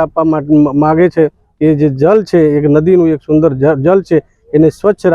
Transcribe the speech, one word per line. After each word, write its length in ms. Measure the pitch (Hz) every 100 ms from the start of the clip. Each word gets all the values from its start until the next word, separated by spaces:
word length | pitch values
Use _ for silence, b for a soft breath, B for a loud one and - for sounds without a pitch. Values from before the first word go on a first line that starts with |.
આપવા 240 | - - 160
માટે 180 | 156 143
મ-, 240 | 151 147 139
માગે 240 | 151 160 180
છે 160 | 165 151 - _ _
કે 120 | 156 147
જે 80 | 151 135
જલ 180 | 156 214 190
છે, 80 | 175 151 147
એક 120 | 147 151
નદીનું 400 | 160 180 165 151
એક 60 |
સુંદર 280 | - 156 160 131
જ-, 240 | 147 147 147
જલ 160 | 196
છે, 180 | 170 160 - _ _
એને 160 | 151 160 -
સ્વચ્છ 280 | 202 202 185